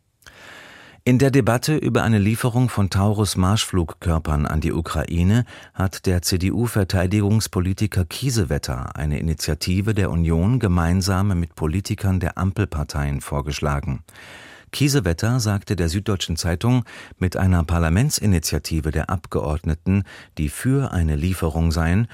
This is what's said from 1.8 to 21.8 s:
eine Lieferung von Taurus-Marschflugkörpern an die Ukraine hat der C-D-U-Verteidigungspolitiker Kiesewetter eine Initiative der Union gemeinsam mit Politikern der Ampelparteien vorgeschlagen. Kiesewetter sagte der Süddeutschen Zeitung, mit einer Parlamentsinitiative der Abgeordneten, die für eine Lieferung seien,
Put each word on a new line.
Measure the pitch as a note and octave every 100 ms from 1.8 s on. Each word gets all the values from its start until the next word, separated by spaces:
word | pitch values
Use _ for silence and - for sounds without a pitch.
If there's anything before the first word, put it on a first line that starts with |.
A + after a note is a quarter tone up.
| - A#2
eine | G2 A2
Lieferung | G2 A2+ B2+ A#2 B2
von | - G2
Taurus-Marschflugkörpern | F#2+ G2+ G#2+ G#2 - F2+ A2 - F#2 D#2+ - F2 D#2+ D#2 D2
an | D2+ D#2
die | -
Ukraine | A1+ E2 D#2+ - E2+ F2+ A2+ A#2+ - -
hat | - F#2+ -
der | - F2+
C-D-U-Verteidigungspolitiker | - F#2 F#2+ - A#2 A2 F#2 F#2+ F2+ G#2 G2+ A2 - F#2+ F2+ F#2+ G#2 -
Kiesewetter | E2+ - C3 A#2 D2+ C#2+ - B1 - -
eine | D2+ D2
Initiative | E2 D2+ - D2+ - F#2 G2
der | G2+ F#2+
Union | E2+ E2 E2 F#2 B2+
gemeinsam | G#2 F2 E2 F#2 F2+ F#2 G2+ F2+
mit | E2
Politikern | - D#2 E2+ - G#2 G2 F#2
der | F2 -
Ampelparteien | F#2+ F#2+ F#2+ D#2+ D2 D2 C#2+ C#2
vorgeschlagen. | - C#2+ C#2+ C#2+ D2 C#2+ C2+ C#2 - - - - - - -
Kiesewetter | - C#3+ C#3 F2+ E2 A2+ B2
sagte | G#2+ G2 - F#2+
der | E2+
Süddeutschen | F#2 G2 F#2+ - E2+
Zeitung, | F2+ E2 A#2 B2+ A#2 - - -
mit | F2+ -
einer | F#2+ F2
Parlamentsinitiative | D#2+ E2+ E2 F2 D3 - G#2+ F2+ - D#2 - D#2+ D2+
der | D2+ -
Abgeordneten, | F2+ - F#2 B1+ D2+ - D#2 - G2 G2 - - -
die | D2+
für | - B2 C3+ C3+
eine | - D#2+ D2
Lieferung | F2 F#2 E2 E2 E2
seien, | D#2